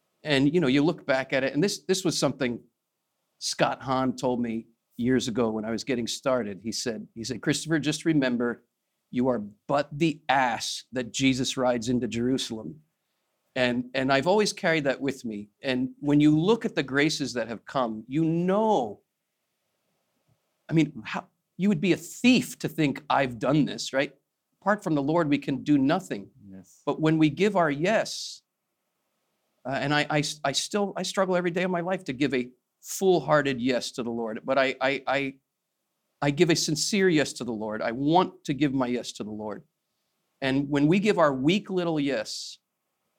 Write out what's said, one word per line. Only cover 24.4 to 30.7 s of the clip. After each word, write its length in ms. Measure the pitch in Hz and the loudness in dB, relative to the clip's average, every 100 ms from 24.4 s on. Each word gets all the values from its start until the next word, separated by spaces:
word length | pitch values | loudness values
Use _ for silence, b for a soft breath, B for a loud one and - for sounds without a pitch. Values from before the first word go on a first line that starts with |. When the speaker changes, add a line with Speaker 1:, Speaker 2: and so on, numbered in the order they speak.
| _ _ | _ _
Speaker 1:
Apart 220 | 196 208 | -2 -2
from 120 | 185 151 | 0 0
the 80 | |
Lord, 260 | 139 165 156 | 2 2 2
we 80 | 143 | 0
can 260 | 143 135 | -2 -4
do 140 | 127 147 | 2 4
nothing. 520 | 135 175 185 113 95 _ 101 | 4 2 -2 -8 -10 _ -20
Speaker 2:
Yes. 300 | 95 92 _ - | -20 -20 _ -6
Speaker 1:
But 140 | 139 | 0
when 180 | 156 160 | 2 4
we 100 | 156 | 4
give 260 | 131 202 190 | 4 0 2
our 140 | 160 | 2
yes, 720 | 143 170 214 127 - - - _ _ _ _ _ _ _ _ _ _ _ _ 123 | 0 0 0 -2 -6 -12 -14 _ _ _ _ _ _ _ _ _ _ _ _ -8
uh, 40 | 135 | -4
and 140 | 139 | 2
I, 120 | 147 147 | 2 2
I, 140 | 151 147 - | 0 -2 -4
I 80 | 139 | -4
still, 400 | 139 - | -2 -2